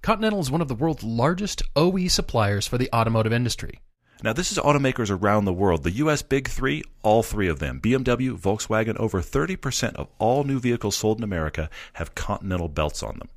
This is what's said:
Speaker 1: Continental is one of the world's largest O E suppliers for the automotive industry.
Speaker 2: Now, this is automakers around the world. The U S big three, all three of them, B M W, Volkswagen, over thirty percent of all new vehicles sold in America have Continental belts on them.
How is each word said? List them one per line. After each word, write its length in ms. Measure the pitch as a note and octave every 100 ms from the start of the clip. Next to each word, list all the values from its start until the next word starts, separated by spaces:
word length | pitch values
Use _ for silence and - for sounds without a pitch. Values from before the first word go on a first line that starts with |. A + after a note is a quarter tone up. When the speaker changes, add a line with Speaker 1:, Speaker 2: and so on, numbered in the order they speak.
Speaker 1:
Continental 380 | - G#3+ A3 G#3
is 100 | C#3
one 120 | D#3+
of 60 | D3+
the 80 | A2+
world's 280 | D#3+ D3+
largest 580 | A2 A2+ C3+ F3+ G#3 - - -
O 220 | E3+ F#3+
E 100 | F3+
suppliers 600 | - - A#2 G2+ G2+ -
for 100 | B2
the 120 | C3
automotive 400 | A#2 A2+ A2+ A2
industry. 460 | A#2+ A#2+ - - - - _ _ _
Speaker 2:
Now, 100 | A2+
this 180 | A#2 F#3
is 60 | G3
automakers 500 | - D3 C3+ B2 G#2+
around 360 | F#2+ G2+ G#2 G2+
the 80 |
world. 300 | F2+ G2 E2
The 80 | D#2
U 180 | G#2 D#3
S 100 | D3
big 260 | - C3+ C3
three, 360 | - C3 D3+ - -
all 200 | G#2+ A2
three 240 | A2 G#2 F#2+
of 120 | D2
them, 200 | D2 C2
B 140 | G2+
M 100 | C3
W, 340 | B2+ A#2+ C3 F#2+
Volkswagen, 580 | G2 G#2+ - A2 A2+ G#2
over 240 | A2 F#2+
thirty 340 | - C3+ D#3+ F#3
percent 400 | C3+ - A#2+ -
of 100 | - _
all 240 | A2 C3+
new 160 | C#3 C3+
vehicles 360 | A#2+ A#2+ G#2 -
sold 220 | G#2+ A2+
in 40 |
America 460 | G#2+ F2 D#2 - D#2 - -
have 220 | - - -
Continental 520 | - G2+ G2 F#2 E2+
belts 340 | D2 D2+ -
on 160 | G#1+ G1+
them. 100 | -